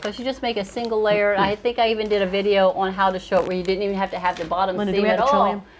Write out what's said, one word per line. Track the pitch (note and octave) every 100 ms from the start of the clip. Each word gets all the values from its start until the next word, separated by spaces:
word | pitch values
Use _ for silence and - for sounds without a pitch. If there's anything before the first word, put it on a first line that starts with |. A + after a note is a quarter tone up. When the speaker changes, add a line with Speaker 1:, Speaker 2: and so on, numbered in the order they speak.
Speaker 1:
'Cause | G#3 G#3
you | B3+
just | C4
make | A#3+ A3
a | G3
single | A#3+ A#3 A3
layer. | G#3+ G#3 G#3 G3
I | G3 G#3
think | A#3+ A#3+
I | A3+
even | A3 G#3+
did | G#3
a | F#3+
video | G3 G3+ G3 F#3+
on | F#3+ F#3+
how | F#3+ G3
to | F#3
show | - F#3+
it | E3+
where | F#3
you |
didn't | F3+ F#3+
even | G3+ F#3+
have | F#3+
to | F#3
have | F3+ F3+
the |
bottom | D#3+ F3 F#3+ F#3
Speaker 2:
Linda, | G3+
do | G3
Speaker 1:
seam |
Speaker 2:
we | G#3
have | F#3
Speaker 1:
at | B3+
Speaker 2:
the |
Speaker 1:
all. | C#4+
Speaker 2:
Trillium? | G#3 G3+ - -